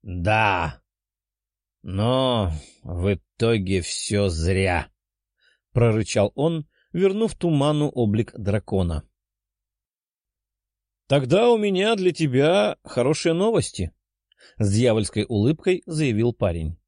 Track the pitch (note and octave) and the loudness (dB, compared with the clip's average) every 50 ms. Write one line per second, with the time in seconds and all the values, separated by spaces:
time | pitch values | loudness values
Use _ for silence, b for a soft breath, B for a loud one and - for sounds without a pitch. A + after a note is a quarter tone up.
0 | - G2 F2+ F2+ E2+ G#2+ G#2+ A2 A2 G#2 F#2+ F2+ E2+ D#2 - - _ _ _ _ | -12 -10 -8 -4 0 0 2 2 2 2 0 0 -2 -4 -6 -10 _ _ _ _
1 | _ _ _ _ _ _ _ _ _ _ _ _ _ _ _ _ - - G#2+ G2 | _ _ _ _ _ _ _ _ _ _ _ _ _ _ _ _ -14 -8 -4 -2
2 | G#2+ A#2 B2+ C3 C3 B2+ B2 A2+ G2+ F2+ D#2 D2+ B B B B B A#2+ F2+ F2 | 0 0 0 0 0 0 0 0 0 -2 -4 -6 B B B B B -10 -6 -2
3 | F2 G2+ G2+ E2+ _ _ _ _ A2+ A2+ A#2 A2 F#2+ F#2 F#2+ F#2 D#2+ - - - | 0 0 -2 -2 _ _ _ _ 0 0 2 0 0 0 -2 -2 -2 -4 -8 -10
4 | - - G#2 G2+ G2+ F#2+ E2+ D#2+ D#2+ F2+ F#2+ F#2+ F#2+ F#2 F2 E2+ D#2+ - _ _ | -6 -4 -2 0 0 0 -2 -2 0 0 0 2 0 0 0 -2 -4 -6 _ _
5 | _ _ _ _ _ _ _ _ _ _ _ _ _ _ _ B2 A#2 A#2 G#2+ A2 | _ _ _ _ _ _ _ _ _ _ _ _ _ _ _ 2 2 2 2 0
6 | G#2+ - - G#2+ G2+ - _ - C#3 E3 E3 D#3+ D3+ _ _ _ _ _ - E3+ | -2 -2 0 0 0 0 _ -2 -2 -2 -2 -4 -8 _ _ _ _ _ -4 0
7 | F#3+ G3 F#3+ G#3+ A3+ A3+ - - - F3 D#3+ C#3+ C#3 D3 D3+ D3 D3 C#3+ - B2 | 0 0 2 0 -2 -4 -4 -4 -2 0 2 2 2 2 2 0 -2 -2 0 0
8 | A#2+ G#2 G2+ A2 A#2 - - - G#2 G2 G2+ G#2+ - - - F#2+ F2+ E2+ E2 D#2+ | 0 0 0 0 -2 -4 -6 -8 -4 -2 -2 -2 -4 -2 -2 -2 0 -2 -4 -6
9 | - _ _ _ _ _ _ _ _ _ _ _ _ _ _ _ _ _ _ _ | -8 _ _ _ _ _ _ _ _ _ _ _ _ _ _ _ _ _ _ _
10 | _ _ _ _ _ _ _ _ _ _ _ _ _ _ _ _ _ _ _ _ | _ _ _ _ _ _ _ _ _ _ _ _ _ _ _ _ _ _ _ _
11 | _ _ C3 D3 C3+ A#2+ C#3+ G3 A#3 A#3+ A#3+ A3 G#3 G#3 F#3+ F3+ G3 G#3+ A#3 G3 | _ _ 0 0 2 2 2 4 4 4 4 2 2 0 0 0 0 0 0 0
12 | F#3 F3+ E3 - D#3+ D3 B2 C3 C#3 D#3 F3 G3+ G#3 G3+ - _ _ - - B2 | 0 -2 0 0 -2 0 2 2 2 4 4 2 2 0 -2 _ _ -8 -4 -2
13 | A#2+ C3+ D#3 - - E3 E3 E3+ F#3+ A3+ A3+ F3+ - - - - F2+ D#2+ _ _ | 0 0 0 0 0 -2 0 0 0 0 0 0 -2 -2 -6 -8 -8 -8 _ _
14 | _ _ _ _ _ _ b b b b b b G#2+ G2+ G2 G#2+ B2 B2 A2 A2 | _ _ _ _ _ _ b b b b b b -2 0 2 4 4 4 2 2
15 | G#2+ - - G#2+ G#2+ - A#2+ G#2 G#2 C3 D#3+ D#3 - F#3 F3+ E3+ _ - E3 D3+ | 0 -2 -4 -4 -4 -2 0 0 2 2 0 0 0 -2 -2 -2 _ -8 -4 -2
16 | D#3 C3+ A2 G#2 A2+ A#2+ A#2 _ - F#2+ E2 E2+ D#2+ D#2+ E2 - _ | -2 0 0 0 0 0 0 _ -2 -2 -2 -4 -6 -8 -10 -12 _